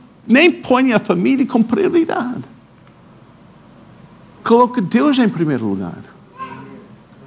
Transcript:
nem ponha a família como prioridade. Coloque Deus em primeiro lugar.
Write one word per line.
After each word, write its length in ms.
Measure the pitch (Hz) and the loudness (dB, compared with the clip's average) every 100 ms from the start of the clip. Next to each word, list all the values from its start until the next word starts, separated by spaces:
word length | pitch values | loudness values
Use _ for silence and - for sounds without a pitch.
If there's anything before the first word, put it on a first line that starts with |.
| - _ - | -20 _ 0
nem 260 | 254 339 | 4 4
ponha 440 | - - 254 262 214 | 2 0 0 2 0
a 40 | |
família 460 | - 175 214 269 247 | 0 0 0 0 0
como 180 | 254 | 0
prioridade. 760 | 226 - - 339 330 - 247 254 - - - _ - - - - - - - - - - - - - - - - | 0 0 0 0 0 -2 -6 -8 -12 -18 -20 _ -20 -20 -20 -20 -20 -20 -20 -20 -20 -20 -20 -20 -20 -20 -20 -8
Coloque 380 | - 233 247 247 | 2 4 2 0
Deus 360 | 175 233 294 269 | -2 0 2 2
em 100 | 220 | 0
primeiro 360 | 156 160 131 110 | 0 -2 -2 -2
lugar. 380 | 95 90 95 110 - - - - - - - - - - - | -4 -6 -12 -18 -20 -20 -16 -16 -16 -18 -20 -20 -20 -20 -20